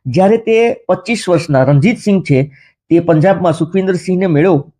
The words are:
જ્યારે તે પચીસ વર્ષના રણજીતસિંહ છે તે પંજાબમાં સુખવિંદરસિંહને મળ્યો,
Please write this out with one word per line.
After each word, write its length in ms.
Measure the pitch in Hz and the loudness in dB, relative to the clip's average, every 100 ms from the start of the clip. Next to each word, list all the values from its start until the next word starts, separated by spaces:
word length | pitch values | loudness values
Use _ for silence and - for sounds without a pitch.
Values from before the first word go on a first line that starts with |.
| 131 | -6
જ્યારે 300 | 151 196 226 | 0 2 2
તે 380 | 220 226 233 - - | 0 0 0 -2 -4
પચીસ 360 | 185 - 233 - | -4 -4 -6 -2
વર્ષના 340 | 165 151 135 | -2 0 0
રણજીતસિંહ 600 | 131 143 185 233 208 196 | 2 2 2 0 0 0
છે 300 | - 135 147 - _ _ - | 0 0 -2 -8 _ _ 0
તે 100 | 170 | 0
પંજાબમાં 520 | 170 156 185 170 175 | 2 2 2 0 -2
સુખવિંદરસિંહને 760 | 160 165 190 190 180 185 180 190 | -2 -2 -2 -2 -4 -2 -2 0
મળ્યો, 480 | 147 185 165 - | 2 2 0 -4